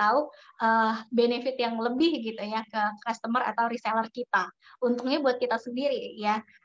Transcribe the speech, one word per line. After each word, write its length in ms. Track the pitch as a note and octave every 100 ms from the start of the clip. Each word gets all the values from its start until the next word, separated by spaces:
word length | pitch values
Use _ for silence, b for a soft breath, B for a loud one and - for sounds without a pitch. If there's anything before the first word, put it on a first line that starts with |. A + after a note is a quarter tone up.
tahu, 320 | G#3 B3+ D4 B B B
eh, 300 | A3+ A3+ A3 A3 -
benefit 480 | A#3+ A#3+ A#3+ B3+ B3+
yang 160 | A#3 A3+
lebih 480 | A#3 B3+ E4 D4+
gitu 160 | A3 A3
ya 240 | G#3 A3
ke 180 | A3+ A3 G#3 G#3
customer 400 | A#3 A#3+ A#3 A#3+
atau 240 | B3 - A#3
reseller 400 | A#3 G#3+ A3 A3+
kita. 380 | - A#3+ G3 F#3 - B B
Untungnya 400 | B3 A#3+ B3+ D4+
buat 160 | C4+ B3
kita 240 | B3 A#3
sendiri 560 | B3 A#3+ C#4+ B3 G3+ -
ya, 240 | G#3 G#3+ - b